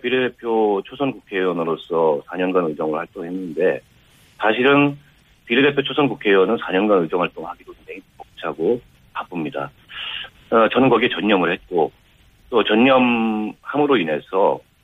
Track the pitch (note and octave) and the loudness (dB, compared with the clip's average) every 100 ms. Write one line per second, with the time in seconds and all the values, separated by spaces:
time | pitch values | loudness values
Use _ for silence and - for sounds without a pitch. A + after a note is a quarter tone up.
0 | B2 C3 B2 - A#2 A2+ G#2+ G2 - C3 | 0 0 -2 -4 -2 0 2 0 -4 -4
1 | C#3 G#2+ - G2 F#2 E2+ E2 D#2 - E2 | -4 -4 -8 -4 -2 -2 -2 -4 -4 0
2 | D#2+ D2 - F2 F#2 F#2 E2 D2+ D#2 D#2 | 2 0 -4 -6 -2 0 -2 -2 -4 -4
3 | E2+ G2 E2+ F#2 F2+ D2+ F2 C2+ - _ | -6 -10 -10 -8 -8 -2 0 -2 -8 _
4 | _ _ _ - G#2 A2 C3+ C#3+ C#3+ C#3+ | _ _ _ -4 -2 0 2 4 2 -2
5 | - _ _ _ - A#2+ C#3+ C#3+ C3+ C#3 | -14 _ _ _ -4 0 2 0 -2 -2
6 | C#3+ G2+ G#2+ G2 F#2 A2+ - F#2 G#2 G2 | -2 -2 2 4 4 0 -2 0 2 2
7 | E2 F2+ E2+ - E2+ - - - - F2+ | 2 -2 -4 -6 -16 -16 -20 -20 -20 -20
8 | - - - - E2 D2+ E2 D#2 - _ | -20 -20 -20 -12 -10 -4 -2 -2 -6 _
9 | _ - - F2 D2+ C#2+ C#2+ - - - | _ -14 -10 -8 -8 -8 -10 -14 -20 -14
10 | - - - - - A#2 A2 B2 C3 A#2 | -12 -12 -14 -20 -2 2 2 4 4 4
11 | A#2+ F2 G2+ G2 E2+ F2+ - F2 D2+ - | 2 0 2 2 2 -2 -4 -2 -2 -4
12 | _ _ _ _ _ A#2 G2+ A2 C3 C3 | _ _ _ _ _ -2 2 4 6 6
13 | B2 A#2 A2+ G#2+ G#2+ - - C#3+ C#3+ B2+ | 4 2 0 -2 -6 -10 -6 -2 2 2
14 | D#2+ D2 - F#2+ F#2 C2+ - _ | 0 -4 -4 0 2 0 -6 _